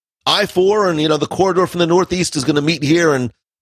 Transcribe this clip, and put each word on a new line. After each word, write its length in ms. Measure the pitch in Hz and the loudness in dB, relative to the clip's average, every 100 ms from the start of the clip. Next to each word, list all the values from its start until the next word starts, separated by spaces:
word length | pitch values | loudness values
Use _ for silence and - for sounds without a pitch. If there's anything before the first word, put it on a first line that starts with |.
| _ _ | _ _
I 220 | - 165 208 | -4 -2 0
four, 420 | 180 190 214 196 | 0 2 2 0
and, 120 | 156 | 0
you 80 | 156 | 0
know, 80 | 151 | 0
the 80 | 147 | -2
corridor 400 | - 190 180 180 | 0 0 2 -2
from 120 | 175 | 0
the 60 | 170 | 0
Northeast 500 | 175 180 185 165 151 | 2 0 -2 -4 -4
is 80 | |
gonna 180 | 127 147 | -2 0
meet 200 | 147 165 | 0 -2
here." 300 | 135 165 165 | 0 2 2
And 200 | 139 123 - _ _ | 0 -4 -8 _ _